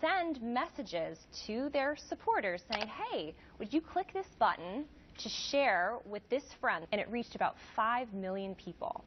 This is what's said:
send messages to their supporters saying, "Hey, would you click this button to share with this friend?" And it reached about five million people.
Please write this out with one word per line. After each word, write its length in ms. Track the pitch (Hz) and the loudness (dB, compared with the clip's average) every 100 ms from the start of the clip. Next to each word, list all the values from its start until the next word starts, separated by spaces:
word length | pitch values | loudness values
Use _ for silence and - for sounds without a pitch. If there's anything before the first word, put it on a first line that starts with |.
send 420 | 320 381 339 254 | 2 4 2 0
messages 760 | 233 247 330 - 220 170 160 165 - - - | -2 0 -2 -4 -4 -2 -2 -6 -12 -10 -4
to 220 | 220 285 | -2 0
their 260 | 285 269 294 - | 2 2 0 -6
supporters 560 | 320 - 453 202 180 - | -4 0 2 2 -2 -2
saying, 160 | 214 214 | -2 -2
"Hey, 480 | 262 440 240 156 - - - | -6 -4 -4 -4 -8 -18 -12
would 120 | 214 | 0
you 80 | 302 | 0
click 320 | - 359 - | 2 0 0
this 140 | 381 381 - | -4 -6 4
button 440 | 208 - 175 214 302 - - - | 4 4 -2 -6 -6 -12 -18 -10
to 100 | 220 | -6
share 680 | - - 285 269 185 185 240 | -4 0 4 6 6 4 0
with 240 | 202 208 - | -6 -10 -2
this 240 | 262 - - | -2 -2 -2
friend?" 280 | 240 175 165 | 0 0 0
And 100 | 208 | 0
it 80 | - | 0
reached 280 | 233 226 196 | -2 -4 0
about 180 | 180 - - - | 0 -2 -4 0
five 360 | 220 240 247 | 2 2 0
million 440 | 196 190 196 196 185 | -4 -2 -2 -4 -6
people. 480 | - - - - | -10 -6 -6 -6